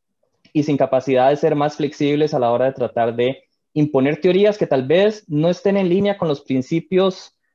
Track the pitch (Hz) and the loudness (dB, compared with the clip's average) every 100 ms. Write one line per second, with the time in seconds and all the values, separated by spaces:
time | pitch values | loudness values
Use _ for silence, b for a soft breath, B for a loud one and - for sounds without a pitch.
0 | _ _ _ _ _ 156 147 139 135 131 | _ _ _ _ _ -2 0 0 0 0
1 | 139 127 131 147 160 147 147 151 147 - | 0 2 2 2 0 0 -2 -2 -6 -2
2 | 143 147 151 147 120 120 131 131 117 117 | -2 0 0 0 0 0 0 -2 -6 -2
3 | 117 117 123 135 _ _ _ 151 151 147 | -2 0 -2 -4 _ _ _ -2 0 2
4 | 135 151 185 180 208 208 160 135 127 170 | 0 0 0 2 2 2 -2 -2 0 2
5 | 208 214 - 147 165 175 196 196 185 185 | 2 -2 -6 -2 0 0 0 0 0 0
6 | 202 196 165 147 - 131 123 165 - 185 | 0 -2 -4 -4 -4 -4 -2 -4 -2 0
7 | 190 185 - _ _ | 0 -2 -16 _ _